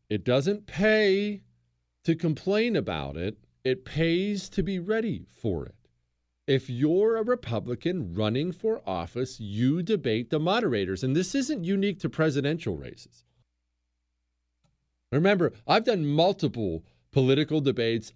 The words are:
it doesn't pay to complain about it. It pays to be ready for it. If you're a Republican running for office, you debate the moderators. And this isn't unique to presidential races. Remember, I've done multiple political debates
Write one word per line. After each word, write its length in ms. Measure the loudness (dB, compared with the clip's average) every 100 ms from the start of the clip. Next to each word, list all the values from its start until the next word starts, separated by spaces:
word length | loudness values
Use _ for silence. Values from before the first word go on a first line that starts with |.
| -6
it 140 | -4
doesn't 420 | 2 2 2 -4 -6
pay 760 | 0 4 4 4 2 0 -6 -12 _ _ _ _ _ -2
to 100 | 0
complain 600 | 0 -2 0 0 2 0
about 420 | -2 -4 -4 -4
it. 200 | -6 -6 _ _
It 200 | -2 -2
pays 640 | -4 -2 0 0 -2 -4 -6
to 140 | -4
be 160 | -2 -2
ready 460 | -2 -2 -2 -6 -10
for 360 | _ -4 -4 -6
it. 100 | -14 _ _ _ _ _ _ -2
If 220 | 0 -2
you're 480 | -2 0 2 2 0
a 60 |
Republican 880 | 0 -2 -2 -4 -4 -4 -4 -4 -4
running 400 | -2 0 0 -2
for 280 | -4 -4 -4 -4
office, 500 | -6 -6 -6 -6 -8
you 440 | -8 0 2 2
debate 460 | 0 -2 0 -2 0
the 100 | 0
moderators. 640 | 2 0 2 0 0 -2
And 100 | 0
this 220 | 0 0 -2
isn't 300 | -2 -4 -2
unique 340 | 0 0 -2
to 100 | -4
presidential 680 | 0 0 0 -2 -2 -4 -6
races. 480 | -8 -16 -20 _ _ _ _ _ _ _ _ _ _ _ _ _ _ _ _ _ _ _ _
Remember, 400 | 2 4 4 2 0 2
I've 160 | 4
done 220 | 4 0 2
multiple 800 | 4 4 2 -2 -2 -2 -4 -8 _ _
political 480 | 2 4 4 2 0
debates 540 | 0 0 0 -2 -6